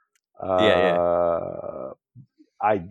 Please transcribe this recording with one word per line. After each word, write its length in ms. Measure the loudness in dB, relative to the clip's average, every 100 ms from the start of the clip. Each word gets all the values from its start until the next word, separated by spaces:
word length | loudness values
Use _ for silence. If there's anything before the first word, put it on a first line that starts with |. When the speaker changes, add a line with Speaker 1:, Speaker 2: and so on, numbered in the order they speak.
| _ _ _ -10 -2 2
Speaker 1:
Yeah, 180 | 4 4
yeah. 200 | 2 2
Speaker 2:
Uh, 920 | 2 2 0 -2 -4 -10 -10 -10 -12 -14 _ -20 -20 _ _ -4
I, 220 | 0 0 -4